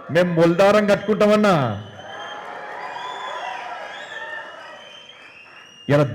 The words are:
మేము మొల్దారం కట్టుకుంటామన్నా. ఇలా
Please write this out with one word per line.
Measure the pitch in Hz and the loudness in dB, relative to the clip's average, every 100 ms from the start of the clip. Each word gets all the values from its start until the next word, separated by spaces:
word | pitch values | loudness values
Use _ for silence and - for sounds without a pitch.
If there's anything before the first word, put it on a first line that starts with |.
| - | -2
మేము | 151 180 165 | 2 2 4
మొల్దారం | 170 175 196 208 202 | 4 6 6 6 4
కట్టుకుంటామన్నా. | 196 208 202 208 214 208 165 123 104 107 - - - - - - - - - - - - - - - - - - - - - - - - 906 - - - - - - - - - - - - - - - | 2 2 2 4 6 4 4 2 -2 -8 -16 -16 -14 -14 -14 -14 -14 -14 -12 -12 -12 -12 -10 -10 -10 -8 -10 -10 -12 -12 -14 -14 -12 -12 -12 -14 -16 -18 -20 -20 -20 -20 -20 -20 -20 -20 -20 -20 -14 0
ఇలా | 147 139 | 2 2